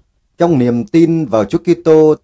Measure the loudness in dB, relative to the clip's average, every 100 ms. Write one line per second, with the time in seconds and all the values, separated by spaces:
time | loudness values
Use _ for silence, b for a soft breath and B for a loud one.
0 | _ _ _ _ -2 0 0 -4 -2 0
1 | 0 -2 -2 -4 -2 -4 -4 -2 2 2
2 | 2 0